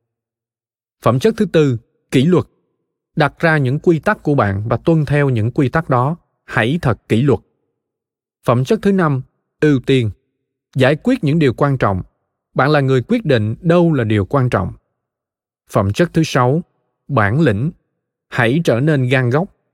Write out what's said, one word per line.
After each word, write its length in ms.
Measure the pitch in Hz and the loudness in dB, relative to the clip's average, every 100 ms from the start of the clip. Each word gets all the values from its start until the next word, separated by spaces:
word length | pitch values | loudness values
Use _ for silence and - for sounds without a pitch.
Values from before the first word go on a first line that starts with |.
| _ _ _ _ _ _ _ _ _ _ | _ _ _ _ _ _ _ _ _ _
Phẩm 160 | 117 127 | -2 2
chất 140 | 220 220 | 0 0
thứ 80 | 202 | 0
tư, 320 | 165 147 117 - _ _ | 2 2 0 -8 _ _
kỷ 140 | 135 151 | 0 2
luật. 200 | 165 - _ _ _ _ _ _ - | 2 0 _ _ _ _ _ _ -2
Đặt 180 | 143 - | -2 0
ra 180 | 165 156 | 0 0
những 220 | 127 147 | 0 -2
quy 200 | 180 160 | 0 0
tắc 240 | - 214 | 0 -4
của 120 | 156 143 | -2 0
bạn 320 | 101 98 113 | 0 -2 -4
và 100 | 120 | -4
tuân 280 | - 165 139 | 0 0 0
theo 240 | 147 143 | 0 0
những 220 | 117 110 | 0 -2
quy 180 | - 135 | -2 -2
tắc 200 | 165 160 | -2 -2
đó. 280 | 123 135 170 _ _ - | 0 -2 -4 _ _ -8
Hãy 340 | 127 113 170 | -4 -2 -2
thật 280 | 135 - - | -2 -4 -2
kỷ 120 | 117 | 0
luật. 180 | 143 107 _ _ _ _ _ _ _ _ _ _ - | 0 0 _ _ _ _ _ _ _ _ _ _ -2
Phẩm 200 | 123 131 | -2 0
chất 140 | 220 | -2
thứ 100 | 202 | 0
năm, 300 | 190 156 131 - _ _ _ | 0 0 -2 -8 _ _ _
ưu 180 | 151 139 | 0 0
tiên. 320 | - 131 110 - _ _ _ _ _ 131 | 0 0 -2 -6 _ _ _ _ _ 0
Giải 200 | 127 156 | 2 2
quyết 200 | 240 262 | -2 -2
những 160 | 143 165 | 0 0
điều 140 | 139 | 0
quan 240 | - 143 131 | 0 -2 0
trọng. 240 | 110 95 - _ _ _ _ | -2 -2 -8 _ _ _ _
Bạn 160 | - 135 | -2 0
là 100 | 151 | 2
người 220 | 135 131 120 | 2 0 0
quyết 180 | 240 156 | -2 0
định 300 | 120 107 117 | 0 -2 -4
đâu 320 | 165 175 170 | 0 2 2
là 100 | 139 | 0
điều 220 | 110 107 95 | 0 -2 0
quan 240 | 139 123 | -2 0
trọng. 240 | 107 90 - _ _ _ _ _ _ _ _ _ | -2 -4 -10 _ _ _ _ _ _ _ _ _
Phẩm 240 | 120 98 | -2 0
chất 200 | - 175 | 0 -2
thứ 100 | 165 | -2
sáu, 380 | 156 139 123 156 - _ _ _ - | -2 0 0 -2 -6 _ _ _ -6
bản 340 | 131 101 135 | -2 0 0
lĩnh. 300 | 147 101 151 - _ _ _ _ _ | 0 0 -4 -10 _ _ _ _ _
Hãy 320 | - 117 160 | -2 0 0
trở 160 | 170 117 | 0 0
nên 280 | 151 143 123 | 0 0 0
gan 220 | 131 123 | 0 0
góc, 260 | 139 196 _ _ | -2 -4 _ _